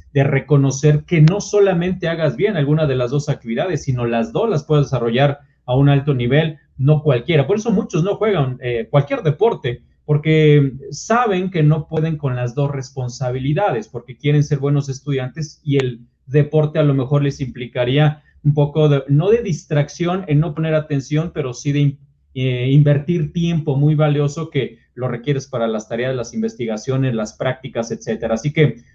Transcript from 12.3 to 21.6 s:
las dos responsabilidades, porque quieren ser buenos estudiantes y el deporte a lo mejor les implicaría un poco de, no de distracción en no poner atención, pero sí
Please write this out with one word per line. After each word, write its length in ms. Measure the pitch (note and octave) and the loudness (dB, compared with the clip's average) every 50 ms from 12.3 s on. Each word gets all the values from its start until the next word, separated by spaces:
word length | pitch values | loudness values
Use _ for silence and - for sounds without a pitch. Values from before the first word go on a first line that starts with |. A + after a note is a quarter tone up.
| B2 | -4
las 180 | B2 B2 A#2+ - | -4 -4 -4 -2
dos 160 | D3 C#3+ C#3+ | -2 -4 -2
responsabilidades, 1160 | C#3 C3+ B2+ - - C3+ B2 A#2+ - - C3 B2 B2+ C3 C3 C#3+ D3+ F#3 G#3 F#3+ C#3 A2+ G#2+ - | -4 -6 -10 -10 -10 -8 -8 -8 -6 -6 -6 -6 -4 -4 -2 -2 -2 0 0 -2 -2 -4 -6 -8
porque 280 | - A2+ - - A#2+ | -12 -14 -14 -14 -18
quieren 280 | - - D3 D3 D3 D3 | -4 -2 2 2 2 2
ser 140 | - D3 C3 | 0 0 -2
buenos 300 | C#3 C#3+ D3 C#3+ C#3 C#3 | 0 0 0 0 -2 -4
estudiantes 720 | B2+ - - D3 C#3 B2+ C3 C3+ - D#3+ D3+ - - _ _ | -8 -10 -6 -6 -4 -4 -4 -6 -8 -10 -10 -10 -12 _ _
y 120 | D3 C#3 | 0 0
el 240 | C#3 B2+ B2+ A#2+ A2+ - _ _ _ _ | 0 0 -2 -4 -8 -16 _ _ _ _
deporte 520 | C3 C3 D3+ C#3+ D3 D#3 D#3 D3+ D3+ D3+ D#3+ | 0 2 2 2 4 2 2 0 2 0 2
a 60 | D3+ | 2
lo 100 | C#3+ C#3 | 2 2
mejor 280 | C3+ B2 C3 D3 C#3+ | 2 0 0 0 0
les 180 | C#3+ C#3 C3+ - | 0 0 -2 -4
implicaría 840 | C#3 A#2 A2+ - B2 A#2+ - B2+ B2 A#2+ C3 C#3+ D3+ D3 D3+ - _ _ _ _ - | -8 -10 -8 -10 -12 -8 -4 -2 0 2 2 4 4 2 0 -2 _ _ _ _ 0
un 100 | D3 D3 | 0 2
poco 340 | D3+ C#3+ D3 - D#3 D3+ D3+ | 2 0 0 2 2 4 4
de, 140 | C#3+ C#3 - - | 4 2 2 2
no 220 | C#3 D3+ F3 G3+ | 2 2 4 4
de 120 | A3+ A#4+ | 2 2
distracción 840 | - - D#3 - - _ D#3 D3 C#3+ - - - E3+ F3 F3+ G3 F#3 D3+ | 0 -4 -6 -6 -6 _ -2 -2 -2 -2 -4 -4 -4 -2 -2 -4 -2 0
en 100 | D3 D3 | 0 0
no 160 | D#3+ E3+ D3+ | 0 0 -4
poner 200 | D#3+ D#3+ D#3+ D#3 | -4 -2 0 0
atención, 580 | D3+ D3+ - D3 C#3 B2+ - D3 D#3 E3 E3+ - | -2 -2 -2 -4 -4 -4 -2 -2 -2 -2 -2 -6
pero 200 | D#3+ C3+ B2+ B2 | -6 -6 -6 -8
sí 180 | - | -6